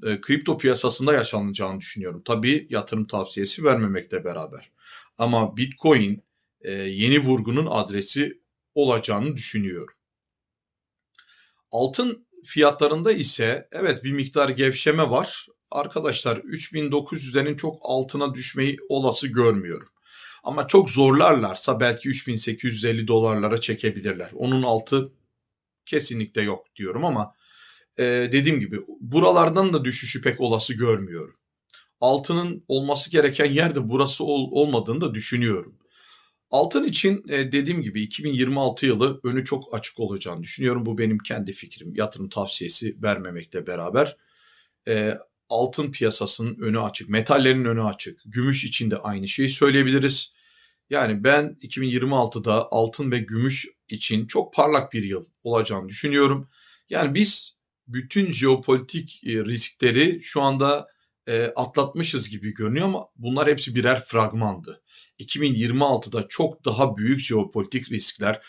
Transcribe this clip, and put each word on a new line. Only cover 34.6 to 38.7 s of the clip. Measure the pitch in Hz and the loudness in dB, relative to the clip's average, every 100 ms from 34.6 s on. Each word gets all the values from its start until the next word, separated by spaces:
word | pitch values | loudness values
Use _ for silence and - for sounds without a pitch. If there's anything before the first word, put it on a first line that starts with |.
| 151 123 110 127 | 2 2 0 -2
da | 165 107 | -2 -4
düşünüyorum. | 107 120 120 98 85 - _ _ _ - _ _ _ | -2 0 0 -2 -6 -18 _ _ _ -20 _ _ _
Altın | - 156 277 | 2 2 2
için, | 294 - 190 202 - | 0 2 2 0 -2
e, | 143 135 | -4 0
dediğim | 139 143 175 | 0 0 -2
gibi | 117 104 | -4 -4
iki | 104 - | -6 -6
bin | 151 | -4
yirmi | 135 127 139 | 0 0 0
altı | 135 | 0